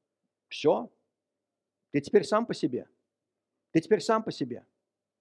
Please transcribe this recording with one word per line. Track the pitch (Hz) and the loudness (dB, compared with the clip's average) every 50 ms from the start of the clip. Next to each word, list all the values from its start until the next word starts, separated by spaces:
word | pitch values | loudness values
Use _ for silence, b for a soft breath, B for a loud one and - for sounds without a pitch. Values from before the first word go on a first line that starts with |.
| _ _ _ _ _ _ _ _ _ | _ _ _ _ _ _ _ _ _
«Всё, | _ - - - 151 185 220 247 - _ _ _ _ _ _ _ _ _ _ _ _ _ _ _ _ _ _ _ _ | _ -10 0 2 2 2 2 0 -6 _ _ _ _ _ _ _ _ _ _ _ _ _ _ _ _ _ _ _ _
ты | - 143 | -4 -4
теперь | - - - 208 - | 0 2 2 2 4
сам | - 214 214 120 | 2 0 0 0
по | - - | -2 -4
себе. | - - 139 123 107 - - _ _ _ _ _ _ _ _ _ _ _ _ _ _ _ _ | -4 -2 -2 -2 -6 -8 -10 _ _ _ _ _ _ _ _ _ _ _ _ _ _ _ _
Ты | - 165 | 0 0
теперь | 160 - 214 170 | 2 2 2 2
сам | - - 220 226 220 | 2 2 0 0 0
по | - | -4
себе». | - - 147 120 117 104 - _ _ _ _ _ _ _ _ _ _ _ | -6 -6 -6 -8 -8 -12 -14 _ _ _ _ _ _ _ _ _ _ _